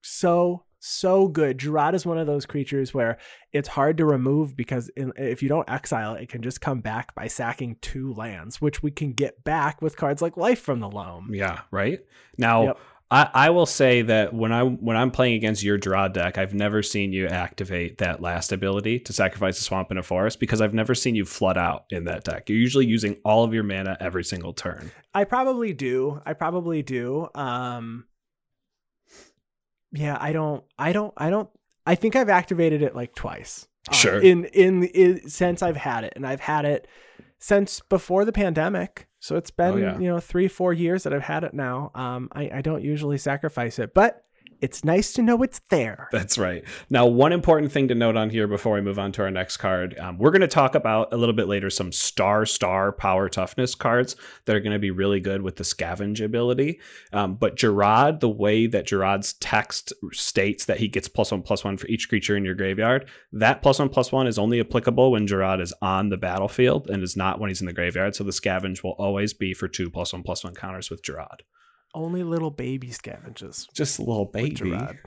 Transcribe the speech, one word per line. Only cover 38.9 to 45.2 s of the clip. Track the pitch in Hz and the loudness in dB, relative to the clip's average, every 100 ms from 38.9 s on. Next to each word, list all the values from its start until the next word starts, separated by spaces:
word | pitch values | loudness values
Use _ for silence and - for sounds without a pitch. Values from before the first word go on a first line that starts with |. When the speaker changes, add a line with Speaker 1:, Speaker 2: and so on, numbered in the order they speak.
| - - _ | -10 -20 _
Speaker 1:
So | - 160 | -4 -4
it's | 170 | -4
been, | - 175 | 0 2
Speaker 2:
Oh, | 196 | 2
yeah. | 190 - | 0 0
Speaker 1:
you | 180 | -2
know, | 170 | -2
three, | - 180 190 | -2 0 0
four | - 180 | 0 0
years | 170 170 185 | 2 0 0
that | - | -2
I've | 143 | -4
had | 135 156 | -4 -6
it | 170 | -6
now. | 143 131 127 143 127 | -6 -4 -6 -8 -8
Um, | 127 127 127 | -8 -8 -8
I, | - 147 139 | -8 -8 -4
I | |
don't | 156 156 | -4 -2
usually | 147 147 147 139 | -2 -2 -2 -2
sacrifice | 143 139 156 - 117 123 | -2 -2 -4 -4 -6 -4
it, | 110 | 0
but | 185 220 - _ _ - _ | 4 4 2 _ _ -20 _
it's | 135 - | -6 -2
nice | 151 180 214 | 2 2 2
to | - | 2